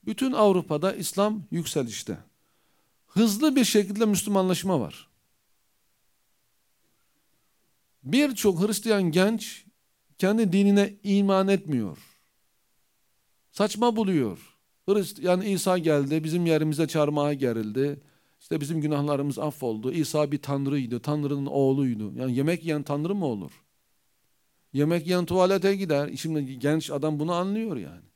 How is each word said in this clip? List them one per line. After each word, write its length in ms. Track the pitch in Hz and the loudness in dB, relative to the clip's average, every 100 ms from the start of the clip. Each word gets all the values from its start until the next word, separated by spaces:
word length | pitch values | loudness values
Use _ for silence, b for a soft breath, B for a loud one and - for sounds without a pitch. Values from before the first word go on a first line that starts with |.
| - | -8
Bütün 260 | 214 262 | -2 -2
Avrupa'da 600 | 254 208 185 - 147 185 | 4 4 4 0 -2 -2
İslam 480 | 190 170 - 208 214 151 | -2 -6 0 0 -2 -6
yükselişte. 680 | 170 160 156 120 104 - 95 - _ _ _ _ _ _ _ _ | -6 -2 -4 -4 -6 -10 -12 -12 _ _ _ _ _ _ _ _
Hızlı 500 | - 226 202 311 269 | 2 2 4 2 4
bir 80 | |
şekilde 420 | 233 214 196 208 220 | 4 4 2 0 0
Müslümanlaşma 720 | 196 - 196 185 180 180 151 | 0 0 0 2 0 0 -2
var. 280 | 87 - - _ _ _ _ _ _ _ _ _ _ _ _ _ _ _ _ _ _ _ _ _ _ _ _ _ _ _ _ _ | -2 -10 -20 _ _ _ _ _ _ _ _ _ _ _ _ _ _ _ _ _ _ _ _ _ _ _ _ _ _ _ _ _
Birçok 640 | 127 226 294 220 208 165 208 | -2 2 2 2 0 2 0
Hristiyan 360 | 208 226 208 | 0 0 2
genç 600 | 180 156 190 226 - - - _ _ _ _ _ | 4 4 2 0 -6 -14 -20 _ _ _ _ _
kendi 340 | 190 220 214 | 0 2 2
dinine 420 | 190 202 202 202 202 | 4 6 6 4 -2
iman 460 | 202 202 196 190 190 | 0 2 4 2 2
etmiyor. 500 | 196 196 131 101 73 - _ _ _ _ _ _ _ _ _ _ _ _ _ _ | 0 0 -4 -4 -10 -20 _ _ _ _ _ _ _ _ _ _ _ _ _ _
Saçma 460 | - 202 208 240 226 | -2 -2 2 0 2
buluyor. 600 | 202 170 117 85 - _ _ _ - | 0 2 0 -4 -14 _ _ _ 0
Hrist-, 340 | 202 175 - | 0 0 -4
yani 280 | 165 180 202 | 0 0 2
İsa 280 | 190 - 180 | 0 0 2
geldi, 460 | 160 147 139 156 | 2 2 2 -2
bizim 220 | 156 175 170 | 0 0 2
yerimize 400 | 156 156 151 156 | 2 2 0 0
çarmıha 480 | 160 147 151 147 | 2 0 2 0
gerildi. 680 | 147 131 113 107 113 143 139 b b b b | 0 -2 -2 -4 -2 -2 -4 b b b b
İşte 200 | - 160 | -8 -6
bizim 200 | 147 165 | -4 -2
günahlarımız 580 | 151 147 143 139 143 135 | -2 -2 0 -2 -2 -4
affoldu. 540 | 151 143 123 110 123 | -6 -4 -6 -4 -4
İsa 400 | 170 147 156 151 | -4 -2 0 0
bir 100 | 147 | -2
tanrıydı, 580 | - 139 139 143 123 117 | -4 -2 0 -2 -2 -4
Tanrı'nın 460 | 131 151 143 143 135 | -2 -2 -2 -4 -2
oğluydu. 680 | 139 135 135 135 110 104 120 | 2 2 2 0 -2 -6 -6
Yani 200 | 127 123 | -4 0
yemek 260 | 147 175 | 0 -2
yiyen 200 | 165 151 | -2 -4
Tanrı 320 | 139 147 160 | -4 -4 -2
mı 120 | 202 156 | -2 -2
olur? 380 | 107 85 - _ _ _ _ _ _ _ _ _ _ _ | -4 -8 -16 _ _ _ _ _ _ _ _ _ _ _
Yemek 340 | 131 147 170 160 | -2 0 0 0
yiyen 180 | 180 | -2
tuvalete 520 | 170 185 185 196 196 202 | 0 2 4 4 2 0
gider. 400 | 190 143 147 135 | 0 -2 -2 -6
Şimdi 420 | 160 156 135 131 | -4 -4 -6 -4
genç 320 | 139 160 156 | 0 0 -2
adam 300 | 139 156 151 | -4 -4 -2
bunu 120 | 156 | -2
anlıyor 440 | 175 185 208 226 139 | -2 -2 -4 -4 -8
yani. 260 | 78 85 78 | -10 -16 -20